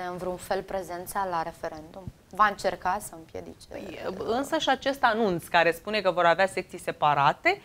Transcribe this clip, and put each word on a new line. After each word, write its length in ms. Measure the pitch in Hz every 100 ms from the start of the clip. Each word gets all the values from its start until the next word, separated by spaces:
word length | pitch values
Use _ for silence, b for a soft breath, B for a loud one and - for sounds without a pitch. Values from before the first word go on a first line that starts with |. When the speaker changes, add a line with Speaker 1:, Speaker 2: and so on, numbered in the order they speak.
| 180
Speaker 1:
în 60 | 180
vreun 200 | 185 175
fel 260 | - 190
prezența 640 | 190 190 170 175 185 208 190
la 120 | 165
referendum? 600 | 165 - 165 156 156 190 180 - - 185
Va 100 | 208
încerca 500 | 196 190 175 185 202
să 140 | - 165
împiedice 500 | 160 - 170 - -
Speaker 2:
Păi, 180 | - -
Speaker 1:
referendum? 380 | - - 190 -
Speaker 2:
însă 320 | 240 277 320
și 100 | 294
acest 360 | 269 269 269
anunț 420 | 240 220 214 170 -
care 260 | 175 165
spune 280 | 165 - 214
că 100 | 190
vor 140 | 175
avea 220 | 170 165 190
secții 320 | 190 185 175
separate 840 | - 156 151 147 143 - 330 403